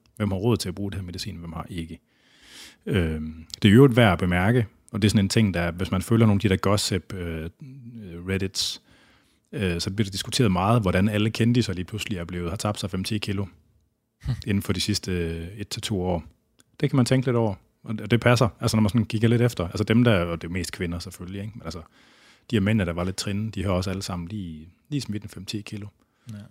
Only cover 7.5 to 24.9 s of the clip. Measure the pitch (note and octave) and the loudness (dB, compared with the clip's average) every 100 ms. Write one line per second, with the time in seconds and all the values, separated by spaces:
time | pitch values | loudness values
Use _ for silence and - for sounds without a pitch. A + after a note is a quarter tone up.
7.5 | - C3+ C3+ A#2+ A#2 G2 E2+ F2+ F#2+ F#2+ | -12 -18 -18 -16 -16 -14 -10 -4 -2 -2
8.5 | - - - _ _ _ _ _ _ _ | -2 -4 -6 _ _ _ _ _ _ _
9.5 | C#3+ F#2+ E2+ G2 G2 G2 F#2+ - - A#2 | -2 -2 0 -2 -2 -2 -4 -4 2 2
10.5 | F2+ G2 A#2+ F#2 F#2 G#2 G#2 A2 - A2+ | 4 4 4 4 2 2 2 0 2 2
11.5 | A#2+ A2 F2+ F2+ G#2 - F#2 E2+ F2 E2+ | 2 0 -4 -8 -8 -8 -8 -6 -6 -6
12.5 | G2 G#2+ G#2 G2 F#2+ F#2+ G#2+ - G2 F#2+ | -4 -4 -4 -4 -4 -4 -4 -4 -4 -6
13.5 | - _ _ _ _ _ _ - A#2+ A2+ | -12 _ _ _ _ _ _ -8 -6 -2
14.5 | G2 - F#2 - G2+ - F2+ E2 E2 E2+ | -2 0 -2 -2 -2 -2 -4 -4 -6 -10
15.5 | G#2 G2+ - - G2+ F2+ F2 - - _ | -12 -10 -8 -4 -2 -2 -2 -4 -16 _
16.5 | _ _ - D3 C#3 A#2+ C3+ C3 A#2 A2+ | _ _ -4 0 2 4 4 2 2 0
17.5 | F#2+ _ _ - A2 G#2+ A#2 A#2+ A#2 A#2+ | -2 _ _ -10 -10 0 4 6 6 4
18.5 | - A#2 A2 G#2+ A#2+ G#2+ A2 A2+ A#2 A#2+ | 2 0 2 2 2 0 0 2 4 2
19.5 | - F#2+ F#2+ G#2 A2+ A#2+ G2 F2 E2+ E2+ | 0 -4 -2 2 4 6 4 2 -4 -4
20.5 | F2+ E2+ - F2+ E2+ F#2 - F2+ G2 G#2+ | -4 -6 -4 -6 -6 -8 -12 -12 -10 -10
21.5 | A2 - D#2 - _ _ _ - _ - | -12 -12 -12 -14 _ _ _ -20 _ -2
22.5 | A2+ F#2+ A2 F2 E2+ F#2 F#2 - G2+ G#2+ | 2 4 4 2 0 -2 -4 -4 -4 -4
23.5 | G2 F#2 F2+ F#2 F#2 F#2+ F2+ E2+ G#2+ F2 | -4 0 0 0 -4 -6 -8 -8 -8 -8
24.5 | D#2 E2 _ _ | -12 -16 _ _